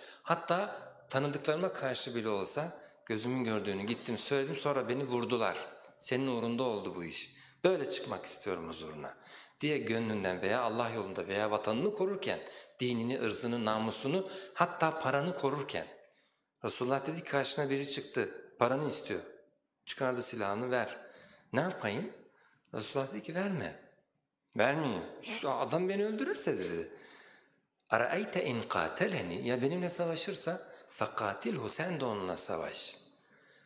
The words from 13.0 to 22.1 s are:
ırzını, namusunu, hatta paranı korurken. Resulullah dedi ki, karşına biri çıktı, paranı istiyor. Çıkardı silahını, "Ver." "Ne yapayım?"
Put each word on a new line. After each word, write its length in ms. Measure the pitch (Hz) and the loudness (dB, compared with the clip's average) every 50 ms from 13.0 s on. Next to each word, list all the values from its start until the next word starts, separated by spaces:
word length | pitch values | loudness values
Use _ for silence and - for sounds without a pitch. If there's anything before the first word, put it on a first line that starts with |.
| 113 123 131 - | 0 0 0 0
ırzını, 440 | 117 110 104 107 123 117 120 120 110 | 0 2 2 2 2 0 0 2 2
namusunu, 640 | 110 110 110 110 110 107 - - 135 165 190 190 - - - - - - | 2 2 2 2 2 0 0 2 2 2 0 0 -2 -6 -10 -12 -4 0
hatta 460 | - 175 175 - - 160 160 - - | 2 2 2 2 2 2 2 2 2
paranı 340 | - 131 139 143 147 - 131 | 2 2 2 4 2 0 0
korurken. 520 | - 139 135 143 147 135 - - 85 80 - - - - - _ _ _ _ _ _ _ _ _ _ - | 0 0 0 0 0 -2 -2 -4 -4 -4 -6 -10 -18 -20 -20 _ _ _ _ _ _ _ _ _ _ 0
Resulullah 420 | 104 - - 127 127 139 139 - | 0 2 2 2 2 2 0 0
dedi 180 | 156 160 170 170 | -2 -4 -4 -2
ki, 60 | - | 0
karşına 400 | 143 139 127 - - 151 143 131 | 2 2 2 2 2 0 2 2
biri 200 | 139 139 143 139 | 2 0 2 0
çıktı, 640 | 135 139 - - - 123 101 - - - - - - - | 0 0 -2 -2 0 0 0 0 -2 -8 -16 -10 2 4
paranı 300 | 120 123 131 143 151 131 | 4 4 4 2 0 0
istiyor. 320 | - - - - 98 82 - - - - - _ _ _ _ _ _ _ _ | 0 0 0 -2 -4 -4 -4 -8 -16 -20 -20 _ _ _ _ _ _ _ _
Çıkardı 360 | - - - 139 127 123 120 | -6 -2 0 0 0 2 2
silahını, 480 | 120 - 120 110 101 98 101 110 127 123 | 0 0 0 0 0 0 2 0 0 2
"Ver." 360 | 127 120 110 - - - - - - - - - - - - _ | 2 2 2 0 -4 -8 -14 -16 -18 -20 -20 -20 -20 -20 -8 _
"Ne 80 | - 131 | 2 2
yapayım?" 520 | 165 185 180 - - 104 101 139 208 - | 2 2 0 0 0 0 0 0 -2 -4